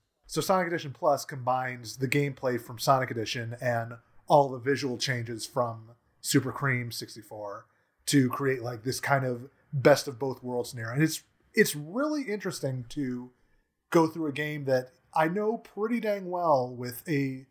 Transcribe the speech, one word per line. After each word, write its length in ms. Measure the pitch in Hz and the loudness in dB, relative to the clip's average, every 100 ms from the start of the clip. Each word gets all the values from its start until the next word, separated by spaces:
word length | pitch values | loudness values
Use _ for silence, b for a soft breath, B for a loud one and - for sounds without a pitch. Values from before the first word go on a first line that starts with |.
| _ _ - | _ _ -8
so 160 | 160 | -4
Sonic 260 | 147 185 175 | 2 2 2
Edition 240 | 170 147 | -2 -6
Plus 320 | 123 165 139 | 0 2 2
combines 760 | - 139 123 127 127 123 113 127 | 0 -6 -2 -2 -2 -8 -12 -6
the 100 | 131 | 0
gameplay 520 | 143 143 139 131 120 | 0 0 -2 -2 -2
from 200 | - 117 | -6 -4
Sonic 320 | - 131 127 | 4 4 4
Edition 440 | 117 104 127 117 120 | -4 -4 -4 -6 -4
and 320 | 127 117 117 117 _ - - | 0 0 -2 -10 _ -10 6
all 220 | 156 139 | 6 6
the 80 | 127 | 0
visual 400 | 120 135 135 117 | 0 0 0 -4
changes 480 | - 123 117 113 - | -2 -2 -4 -8 -6
from 460 | 131 120 113 110 - _ _ | -2 -2 -2 -16 -20 _ _
Super 300 | - 143 123 | 2 2 2
Cream 400 | - 139 123 120 | -2 0 0 -2
sixty-four 760 | - 117 - - 107 101 107 - _ _ _ - | -8 -12 -14 -16 -12 -10 -10 -16 _ _ _ 2
to 220 | 143 127 | 4 4
create, 340 | - 139 131 | 2 -2 -2
like, 200 | 117 120 | -4 -6
this 160 | 117 123 | -6 -4
kind 240 | - 139 127 | 0 2 0
of 240 | 120 131 _ - | -4 -8 _ -8
best 340 | 143 135 139 - | 4 8 8 4
of 100 | 117 | -4
both 240 | 135 123 | -4 -4
worlds 260 | 123 123 120 | -6 -4 -4
scenario. 220 | 127 113 131 | -8 -6 2
And 80 | |
it's, 180 | 156 - _ _ _ | 2 0 _ _ _
it's 220 | - 208 147 | 2 2 2
really 480 | 147 220 302 302 | -6 -2 -2 -2
interesting 600 | 214 208 - - 143 127 120 | -4 -6 -6 -4 -4 -4 -6
to 400 | 151 131 123 123 _ _ _ _ _ - | -4 -4 -4 -8 _ _ _ _ _ 0
go 160 | 175 160 | 2 2
through 180 | 165 156 | 0 -4
a 40 | |
game 320 | 135 151 151 135 | -4 -4 -4 2
that 240 | 131 127 _ _ | 2 0 _ _
I 140 | 160 160 | 0 2
know 300 | 190 214 233 | 2 -2 -2
pretty 420 | - - 220 233 | -8 -6 -2 -2
dang 300 | 214 202 180 | -2 -2 -4
well 360 | 180 170 139 123 | -2 4 4 2
with 340 | 123 123 117 - | -6 -8 -8 -2
a 380 | 143 135 131 135 | 0 0 -4 -14